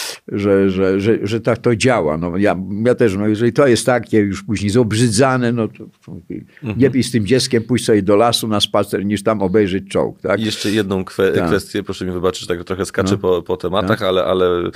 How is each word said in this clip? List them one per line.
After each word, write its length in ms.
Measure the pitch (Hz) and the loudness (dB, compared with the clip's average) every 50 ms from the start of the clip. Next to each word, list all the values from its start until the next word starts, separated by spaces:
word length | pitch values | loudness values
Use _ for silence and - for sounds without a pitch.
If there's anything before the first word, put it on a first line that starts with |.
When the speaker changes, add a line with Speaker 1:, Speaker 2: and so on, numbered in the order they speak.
| - - - - _ - | -10 -10 -12 -14 _ -8
Speaker 1:
Że, 420 | - 104 98 101 98 98 98 98 | -4 -2 2 4 4 4 4 2
że, 300 | 90 95 95 92 98 98 | 2 2 2 2 2 2
że, 180 | 98 113 107 - | 2 2 0 0
że 180 | - 101 117 110 | 0 -2 -4 -2
tak 180 | 110 131 113 - | 0 -2 -2 0
to 180 | - 123 117 | 0 0 0
działa. 400 | 98 110 131 120 104 82 73 76 82 | 2 2 2 2 2 0 0 -2 -2
No, 180 | 85 87 87 | -2 -4 -2
ja, 200 | 98 101 101 85 92 95 92 101 101 113 | 0 0 0 0 0 -4 -6 -4 0 0
ja 100 | 123 120 | 2 2
też, 220 | - 123 107 92 | 4 2 2 2
no, 120 | 98 104 107 | 0 0 0
jeżeli 240 | 107 101 120 120 | 0 2 0 0
to 140 | - 151 143 | 2 2 4
jest 200 | 131 113 107 - | 4 4 2 2
takie 320 | 135 123 120 101 - 113 107 | 0 0 0 0 0 2 2
już 240 | 104 101 95 - | 2 2 0 -4
później 280 | - - 104 92 101 104 | -6 -6 -4 -2 0 2
zobrzydzane, 800 | 95 127 120 104 104 110 127 117 101 104 135 131 131 127 120 117 | 2 2 2 2 2 0 2 2 2 2 2 2 2 0 0 0
no 160 | 120 117 110 107 | 0 -2 -2 -4
to, 60 | - - 107 - - _ _ | -6 -12 -20 -20 -20 _ _
to 60 | - - 90 - - 104 104 - - _ - | -16 -16 -16 -14 -12 -12 -12 -14 -16 _ -12
Speaker 2:
Mhm. 180 | - 113 98 110 | -8 -6 0 2
Speaker 1:
lepiej 220 | 131 127 131 131 | 2 2 2 0
z 80 | - - | 0 0
tym 160 | - 117 104 | 0 -2 0
dzieckiem 360 | 92 127 127 - - 127 113 | 2 2 2 2 0 0 -2
pójść 220 | 113 117 127 110 - | 0 0 -2 0 2
sobie 180 | - 113 104 | 2 2 2
do 140 | 95 98 104 | 4 4 4
lasu 320 | 101 117 120 113 - - 110 | 4 4 2 0 -2 -2 -2
na 120 | 107 101 | -2 -2
spacer, 440 | - - - 104 101 - 117 92 95 | -2 0 0 0 0 0 -2 -4 -2
niż 160 | 101 104 98 | -2 -2 -2
tam 200 | 98 110 110 101 | 0 -2 -2 0
obejrzeć 460 | 98 92 92 110 104 92 95 95 95 98 | 0 2 2 2 2 2 0 -4 -4 -4
czołg, 320 | - 85 69 - - - | -2 -2 -2 -2 -4 -6
tak? 200 | - - 98 107 | -4 -2 -2 -2
Speaker 2:
I 40 | 110 | -2
jeszcze 260 | 107 104 - - 107 | -4 -4 -4 -4 -2
jedną 340 | 101 110 101 95 98 95 90 | 0 0 0 0 -2 -4 -4
kwe-, 280 | - - - 98 95 | -4 -2 0 0 2
Speaker 1:
Tak. 140 | 76 98 92 | 2 0 0
Speaker 2:
kwestię, 360 | 82 104 95 - - - 104 | 0 0 -2 -2 -4 -6 -6
proszę 220 | 95 - 95 - 95 | -6 -6 -8 -8 -6
mi 60 | 92 | -6
wybaczyć, 340 | 90 90 85 92 - - - | -4 -2 -2 -2 -2 -4 -6
tak 180 | - 87 87 90 | -6 -6 -6 -6
trochę 200 | - 92 90 92 | -6 -6 -6 -6
skaczę 260 | - - - 92 95 | -4 -4 -2 0 0
Speaker 1:
No. 60 | 101 101 | 0 0
Speaker 2:
po, 240 | 98 92 90 85 | 2 0 0 0
po 140 | 82 - 92 | -2 -4 -6
tematach, 420 | - - 92 90 101 92 95 110 107 | -4 -4 -4 -2 -2 0 0 0 0
Speaker 1:
Tak. 100 | 104 95 | 0 0
Speaker 2:
ale, 160 | 92 92 - | 0 0 0
ale 460 | 85 95 92 90 90 87 87 90 90 - | 0 0 2 2 2 2 0 -2 -4 -8